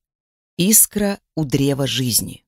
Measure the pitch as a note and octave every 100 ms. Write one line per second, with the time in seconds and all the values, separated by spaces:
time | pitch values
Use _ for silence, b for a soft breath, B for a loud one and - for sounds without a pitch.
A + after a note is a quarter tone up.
0 | _ _ _ _ _ - F#3 A3 - G#3
1 | G3+ G3+ _ - C#3+ C#3+ C#3 C#3 C3+ A2+
2 | B2+ G2+ E2+ -